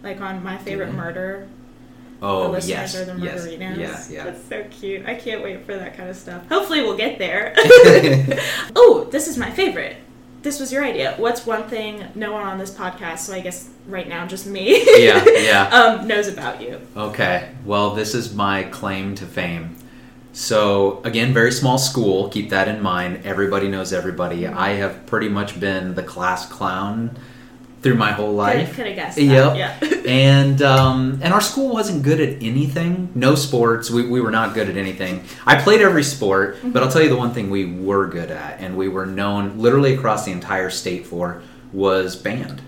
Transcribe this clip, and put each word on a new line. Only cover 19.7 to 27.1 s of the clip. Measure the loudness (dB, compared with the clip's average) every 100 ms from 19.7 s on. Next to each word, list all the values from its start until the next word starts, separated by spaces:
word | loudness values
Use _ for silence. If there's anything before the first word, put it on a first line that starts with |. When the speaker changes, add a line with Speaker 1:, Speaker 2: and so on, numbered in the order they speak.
| -14 -20 -20 -20 -20 -20
Speaker 2:
So, | -12 -2 0 2 4 2 0
again, | -4 -2 2
very | 4 2
small | 2 0 0
school. | 0 0 0 2 0
Keep | -4 -2
that | 0 0
in | -2
mind. | -2 -2 -4 -6
Everybody | -6 -2 0 0 -2
knows | -4 -4
everybody. | -4 -6 -6 -6 -4
Speaker 1:
Mm-hmm. | -6 -4
Speaker 2:
I | -4
have | -2 -4 -6 -6
pretty | -4 -2
much | -4 -4 -6
been | -4 -4 -4 -8
the |
class | -10 -6 -4 -4 -8
clown | -8 -6 -4 -6 -6 -6